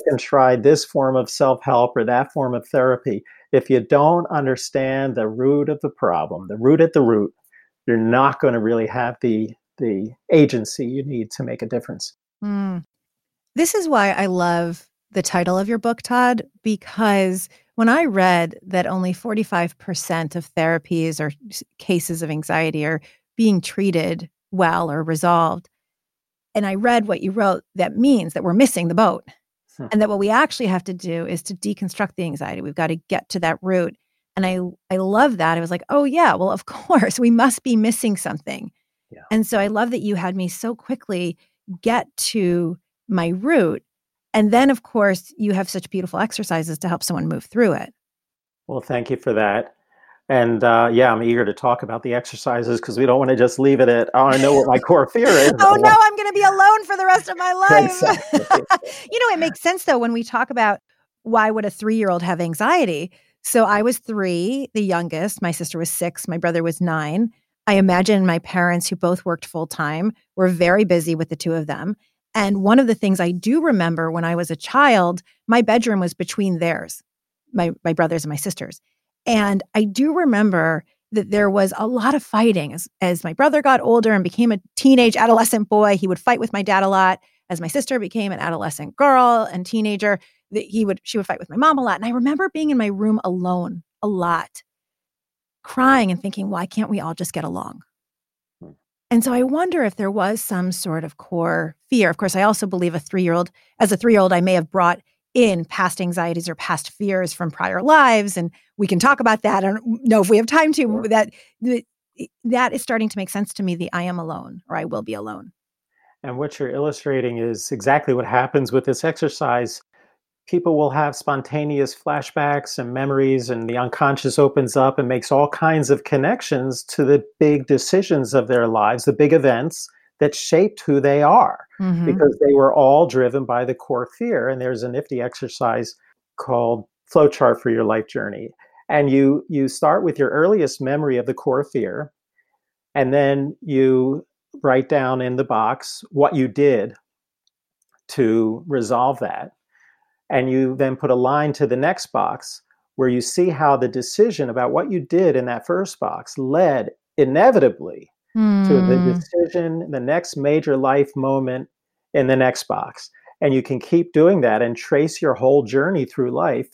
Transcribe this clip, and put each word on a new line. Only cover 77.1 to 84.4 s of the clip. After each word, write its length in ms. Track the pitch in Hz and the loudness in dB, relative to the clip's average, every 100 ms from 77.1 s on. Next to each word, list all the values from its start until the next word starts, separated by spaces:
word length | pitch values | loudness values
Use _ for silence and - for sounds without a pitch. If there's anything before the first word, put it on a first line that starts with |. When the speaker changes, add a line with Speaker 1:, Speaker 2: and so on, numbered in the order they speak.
| _ _ _ _ | _ _ _ _
Speaker 2:
my, 180 | 214 170 - | -2 -2 -2
my 80 | 165 | -2
brother's 300 | 156 160 165 | 0 0 -2
and 60 | 151 | -6
my 60 | 147 | -8
sister's. 420 | 196 - - - _ _ _ _ 247 | -8 -10 -12 -16 _ _ _ _ -2
And 360 | 220 202 196 - 220 | 0 0 -2 -2 -2
I 80 | |
do 300 | 208 208 294 330 | -2 0 0 2
remember 680 | 285 208 214 175 160 160 - _ _ | 2 2 2 2 0 -2 -8 _ _
that 180 | 214 196 | -4 -2
there 200 | 208 202 | 0 2
was 240 | 202 196 196 | 2 0 -2
a 80 | 220 | -4
lot 280 | 247 240 233 | -2 0 -2
of 80 | |
fighting. 500 | - 214 233 185 147 | -2 2 2 2 -2
As, 140 | 165 - - | -10 -12 -4
as 220 | 185 170 | -2 -2
my 100 | 170 | -4
brother 280 | 165 294 294 | 0 2 2
got 200 | 285 254 | 2 2
older 320 | 247 233 220 | 4 2 4
and 100 | 202 | 2
became 280 | 175 - | 0 0